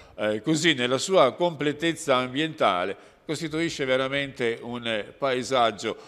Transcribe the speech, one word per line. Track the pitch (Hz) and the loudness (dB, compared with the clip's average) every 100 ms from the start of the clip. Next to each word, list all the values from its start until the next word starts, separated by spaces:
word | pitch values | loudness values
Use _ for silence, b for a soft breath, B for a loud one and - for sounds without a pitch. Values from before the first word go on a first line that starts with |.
| B - | B -4
eh, | 107 107 | -2 0
così | 151 156 165 | 0 2 2
nella | 135 123 131 | 2 2 0
sua | - 185 131 | 2 6 6
completezza | 110 175 147 147 147 165 160 - 127 | 4 -2 0 -2 0 -2 -4 0 2
ambientale, | 127 131 160 - 120 90 95 - B B - | 2 -2 -4 2 2 2 0 -6 B B -8
costituisce | 151 165 151 165 135 | -6 -4 -4 -4 -4
veramente | 135 131 131 139 139 - 117 117 | 0 0 0 -4 -6 -2 -2 -2
un, | 120 120 117 | -6 -8 -4
eh, | 110 | -4
paesaggio, | 98 - 139 127 110 131 113 101 113 90 | -4 -4 -2 -2 0 2 2 2 -6 -6